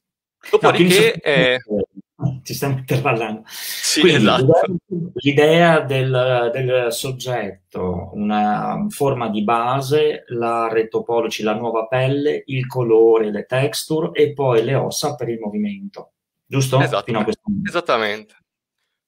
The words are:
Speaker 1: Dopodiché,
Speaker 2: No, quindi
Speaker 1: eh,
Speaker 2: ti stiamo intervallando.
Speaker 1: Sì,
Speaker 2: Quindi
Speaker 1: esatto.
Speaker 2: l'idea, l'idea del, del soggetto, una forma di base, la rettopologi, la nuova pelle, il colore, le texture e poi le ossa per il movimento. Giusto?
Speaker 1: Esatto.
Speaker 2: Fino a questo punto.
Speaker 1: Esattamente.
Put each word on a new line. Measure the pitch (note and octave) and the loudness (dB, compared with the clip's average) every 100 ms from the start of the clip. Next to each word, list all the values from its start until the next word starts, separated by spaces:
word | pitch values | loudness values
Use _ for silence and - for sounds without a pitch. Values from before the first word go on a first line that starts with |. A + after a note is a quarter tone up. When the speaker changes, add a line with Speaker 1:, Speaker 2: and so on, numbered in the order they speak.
| _ _ _ _ - | _ _ _ _ 0
Speaker 1:
Dopodiché, | A4 | 2
Speaker 2:
No, | - | 4
quindi | F3+ F3+ F#3+ A3 - | 4 6 6 4 2
Speaker 1:
eh, | - C#3 B2+ B2+ - G#2 - G2 - - C3 C3 | 0 2 2 0 -2 -4 -6 -8 -20 -8 -6 -6
Speaker 2:
ti | - | -10
stiamo | B2+ C#3 C3 | -6 -4 -4
intervallando. | - C3 C3 A2+ A2 G#2+ - | -2 -2 0 0 -2 -8 -12
Speaker 1:
Sì, | - - - - D#3 | -14 -10 -8 -4 2
Speaker 2:
Quindi | F3+ D3 | 4 6
Speaker 1:
esatto. | G#2+ B2 C3 E3 - F3 - | 4 4 4 4 2 -4 -8
Speaker 2:
l'idea, | F3 E3 | -8 -8
l'idea | - C#3 C#3 D3+ E3 E3+ D#3 | -4 0 4 6 6 6 4
del, | C3+ C3+ C3 B2+ B2+ B2+ A#2+ | 2 -2 0 0 2 0 0
del | C3+ B2+ B2+ A#2 | -2 0 0 0
soggetto, | - C3+ B2+ B2+ B2 G2+ F#2 _ G#2 F#2 F2 F#2 | -4 -6 -8 -6 -6 -6 -10 _ -6 -4 -4 -8
una | G#2 G#2 G#2+ G#2 G#2+ G#2+ G#2 G#2 | -6 -2 0 0 0 -2 -4 -6
forma | - C#3 A#2+ A2+ | -2 -2 0 -2
di | G#2 | -2
base, | G#2 A#2 A#2+ C3+ C3 D3+ D3+ D3 - | 0 0 0 -2 0 2 2 -2 -8
la | A#2+ A#2 A#2 A2+ | -6 -2 -2 0
rettopologi, | A2+ A2 A2 G#2+ A#2 A2 A2 | 0 -2 -4 -2 -2 -2 -4
la | G#2+ | -4
nuova | A2 A#2 A2+ A2 | -2 -2 -4 -2
pelle, | B2+ C3 C#3+ D3 D3 - | 0 0 0 0 -2 -4
il | C3 A#2+ | -6 -4
colore, | C3 A#2 A2 A2+ A2+ G#2+ | -2 2 6 6 4 2
le | G#2 | -4
texture | - B2+ C#3+ - - D#3+ E3 D#3 | -4 -2 -2 -4 -4 -2 -2 0
e | D3 | 0
poi | C3 C3+ A2+ | 2 2 2
le | A#2+ | 2
ossa | A2 A2 - D3+ | 0 -2 -4 -6
per | - A#2 | -4 -6
il | A2+ | -6
movimento. | G#2+ G#2 G#2 G2 G2 - - _ _ _ _ | -6 -4 -4 -6 -12 -16 -20 _ _ _ _
Giusto? | C3 C3 B2+ | -2 0 0
Speaker 1:
Esatto. | - G2+ | 0 -2
Speaker 2:
Fino | - A2+ | -2 -2
a | |
questo | G#2+ G#2+ | -2 -4
punto. | G#2+ G2 F#2+ | -4 -6 -4
Speaker 1:
Esattamente. | F3 E3+ B2 G#2+ G#2+ G#2+ _ _ _ _ _ _ _ | -4 0 0 0 -4 -10 _ _ _ _ _ _ _